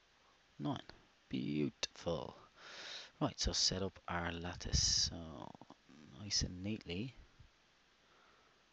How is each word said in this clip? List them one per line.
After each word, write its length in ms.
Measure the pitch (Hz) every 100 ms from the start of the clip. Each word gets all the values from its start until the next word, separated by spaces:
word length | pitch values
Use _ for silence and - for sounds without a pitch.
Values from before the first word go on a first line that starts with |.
| - - - - - -
nine. 220 | 147 - - - - - -
Beautiful. 1080 | 131 - 73 71 - - - 85 80 58 - - - - - - - - -
Right, 180 | 147 -
so 140 | 90
set 300 | 82 - 92
up 180 | 95 - -
our 240 | 87 85
lattice. 800 | 85 87 85 - - - - -
So 400 | 85 80 67 - - - - - 71 76 65
nice 180 | 101 -
and 240 | - 90
neatly. 500 | 98 110 85 90 127 - - - - - _ _ - _ - - - - - - -